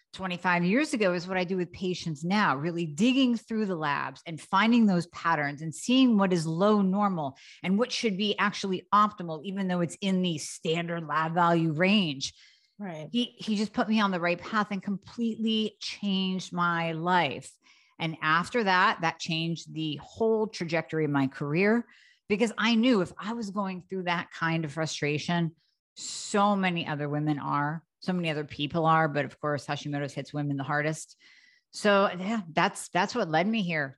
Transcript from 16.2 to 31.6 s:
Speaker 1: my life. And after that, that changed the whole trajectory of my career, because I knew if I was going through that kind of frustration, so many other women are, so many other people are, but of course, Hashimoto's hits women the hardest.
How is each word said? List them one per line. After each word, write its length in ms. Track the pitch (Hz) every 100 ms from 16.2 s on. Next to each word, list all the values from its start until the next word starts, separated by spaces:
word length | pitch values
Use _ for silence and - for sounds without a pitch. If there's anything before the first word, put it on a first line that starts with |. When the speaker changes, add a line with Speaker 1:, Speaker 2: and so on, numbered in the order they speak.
| 190 185 -
Speaker 1:
my 400 | 175 175 170 165
life. 580 | 160 170 180 151 - - - _ _ _ -
And 140 | 165 160
after 420 | 156 160 - 247
that, 360 | 202 185 202 -
that 180 | 165 -
changed 540 | - 160 165 165 -
the 260 | 151 156 143
whole 460 | - - 226 220 214
trajectory 560 | - 170 165 160 160
of 80 | 156
my 160 | 143 135
career, 580 | - 147 156 202 233 233 - _ _ -
because 240 | 202 226 214
I 180 | 214 233
knew 260 | 247 226
if 100 | 170 -
I 140 | 196
was 160 | 233 202
going 340 | 196 196 185 -
through 140 | 190
that 260 | 175 170 180
kind 320 | - 165 165
of 80 | 156
frustration, 800 | 147 160 - 147 147 - 175 165 - _ _ _ -
so 600 | - - - 208 202 196
many 320 | 185 170 -
other 220 | 147 147
women 280 | 147 151 147
are, 460 | 143 143 147 160 - _
so 140 | -
many 160 | 180 170
other 160 | 151 147
people 400 | - 147 170 160
are, 240 | 160 160
but 160 | 143 131
of 120 | -
course, 240 | 151 143 -
Hashimoto's 480 | 143 147 143 143
hits 200 | 143 135
women 220 | 147 147 139
the 80 |
hardest. 540 | 135 147 147 156 - - - - _ _